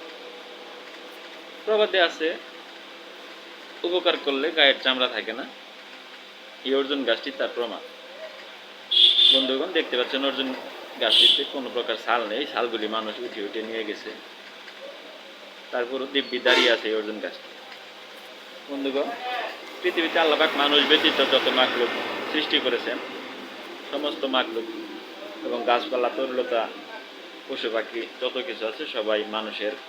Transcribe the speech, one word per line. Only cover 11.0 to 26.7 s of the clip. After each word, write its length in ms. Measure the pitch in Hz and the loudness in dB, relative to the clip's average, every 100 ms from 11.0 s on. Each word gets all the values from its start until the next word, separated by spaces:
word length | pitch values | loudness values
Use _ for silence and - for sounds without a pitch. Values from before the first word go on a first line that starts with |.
গাছটিতে 420 | 117 113 - 143 135 | 4 8 8 6 2
কোনো 160 | 143 123 | -4 -2
প্রকার 220 | 120 113 110 - | -2 0 0 2
ছাল 220 | 120 107 | 2 2
নেই, 180 | 113 147 | -2 -2
ছালগুলি 340 | 107 120 113 107 | 0 0 0 -2
মানুষ 280 | 110 110 110 | -2 -2 -4
উঠে 220 | 120 113 | -6 -6
উঠে 180 | 101 110 | -6 -4
নিয়ে 220 | 110 113 | -6 -4
গেছে। 260 | 104 98 107 - - - - - - - - - - - - - - - - | -6 -6 -10 -12 -14 -18 -18 -16 -16 -14 -14 -14 -16 -16 -18 -18 -18 -18 -6
তারপরও 360 | 123 120 131 135 | -4 -2 -4 -2
দিব্যি 260 | 139 135 123 | -2 0 2
দাঁড়িয়ে 320 | 123 123 123 | 6 8 8
আছে 180 | 113 110 | 4 2
এই 60 | 110 | 0
অর্জুন 240 | 107 107 | -2 -4
গাছটি। 300 | 90 - - - - - - - - - - - - - - | -6 -8 -14 -16 -16 -16 -16 -16 -16 -16 -16 -16 -16 -16 -8
বন্ধুগণ, 360 | 139 135 135 156 - 247 247 - - - - | -4 -2 0 -2 -4 -4 -4 -6 -8 -12 -4
পৃথিবীতে 380 | 180 175 165 170 | 0 2 2 4
আল্লাহ 200 | 160 147 | 6 6
পাক 100 | 156 143 | 4 4
মানুষ 300 | 143 147 139 | 6 6 8
ব্যতীত 400 | 156 156 139 131 | 8 6 4 6
যত 160 | 131 127 | 6 6
মাখলুক 420 | 127 127 120 117 - - - - | 6 4 4 2 0 -4 -6 -2
সৃষ্টি 280 | 151 147 147 | -2 2 2
করেছেন, 380 | 127 120 107 131 - - - - - - - - - | 2 0 0 -4 -6 -10 -12 -12 -12 -12 -12 -12 -8
সমস্ত 340 | 143 147 160 135 | -4 -4 -2 0
মাখলুক 380 | 127 117 113 113 - - - - - - - 110 | 2 2 -2 -6 -8 -10 -12 -12 -12 -12 -8 -4
এবং 180 | 120 120 | -2 2
গাছপালা, 420 | 120 - 123 120 120 | 2 2 0 0 0
তরুলতা, 500 | 131 127 123 117 110 | -2 0 2 2 0